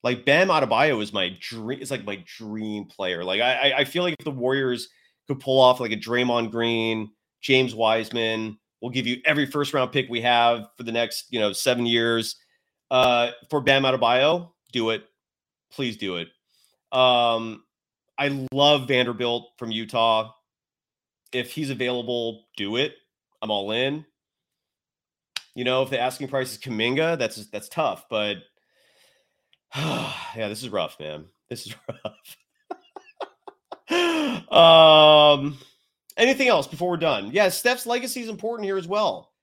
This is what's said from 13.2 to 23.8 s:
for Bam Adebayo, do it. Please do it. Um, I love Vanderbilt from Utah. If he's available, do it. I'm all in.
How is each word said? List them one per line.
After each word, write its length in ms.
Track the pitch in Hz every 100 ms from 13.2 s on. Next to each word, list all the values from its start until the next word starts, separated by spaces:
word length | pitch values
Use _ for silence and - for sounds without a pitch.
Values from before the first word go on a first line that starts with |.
| 120 - _
for 120 | 151
Bam 220 | 131 139
Adebayo, 680 | 135 131 113 127 143 175 170 _ _
do 160 | 123 113
it. 160 | 110 - _ _ _ _ _ _
Please 240 | - 127 104
do 220 | 98 87
it. 100 | 85 _ _ _ _ _ _
Um, 720 | 131 127 123 117 113 113 107 _ _ _ _ _ -
I 300 | 143 139 127
love 360 | 135 143 147 127
Vanderbilt 680 | 127 123 110 120 120 - _
from 140 | 117
Utah. 600 | 110 107 120 113 110 110 _ _ _ _ _ _ _ _ _ _
If 200 | 127 120
he's 180 | - 143
available, 760 | 123 123 123 117 120 117 107 _ -
do 180 | 101 113
it. 200 | 151 - _ _ _ _
I'm 80 | 110
all 220 | 104 101
in. 340 | 110